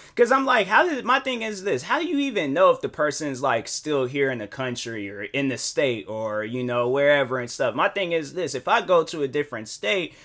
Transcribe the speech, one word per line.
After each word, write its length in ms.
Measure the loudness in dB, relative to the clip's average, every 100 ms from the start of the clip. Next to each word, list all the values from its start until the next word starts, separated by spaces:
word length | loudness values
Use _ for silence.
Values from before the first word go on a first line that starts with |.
| -6
'cause 160 | 2 4
I'm 140 | 4
like, 220 | 2 2 4
how 200 | 4 4
did, 200 | 2 0
my 140 | 0
thing 200 | 0 -4
is 240 | -4 -6
this, 200 | -2 -2
how 160 | 0 -2
do 60 | 0
you 120 | 0
even 340 | 0 -2 0
know 160 | 4 4
if 140 | 4
the 80 | 0
person's, 500 | -2 -2 -2 -4 -2
like, 260 | 0 0 -2
still 380 | -6 -2 0
here 260 | 0 0 0
in 100 | -2
the 60 | -8
country 640 | -6 -6 -6 -8 -8 -8
or 140 | -8
in 260 | -6 -2 -2
the 80 | -2
state 480 | -4 0 0 0 -4
or, 380 | -6 -4 -4
you 180 | -4 -4
know, 280 | -2 0 2
wherever 480 | 4 6 4 4 -2
and 120 | -4
stuff? 240 | -2 0
My 140 | 2 0
thing 240 | 0 -2
is 220 | -2 -4
this, 200 | -6 -4
if 140 | -4 0
I 140 | 0
go 220 | 4 2
to 180 | 2 -2
a 60 | -4
different 400 | -2 -6 -8 -12
state, 460 | -6 -2 -2 -2 -10